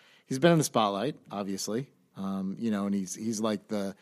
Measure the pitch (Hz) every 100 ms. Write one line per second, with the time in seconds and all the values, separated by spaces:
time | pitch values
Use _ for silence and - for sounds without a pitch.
0 | _ _ - 131 170 165 139 120 104 98
1 | 127 156 - 101 98 98 - 110 139 _
2 | _ - 98 95 95 - 113 101 101 101
3 | 90 - 110 107 110 101 - 107 98 95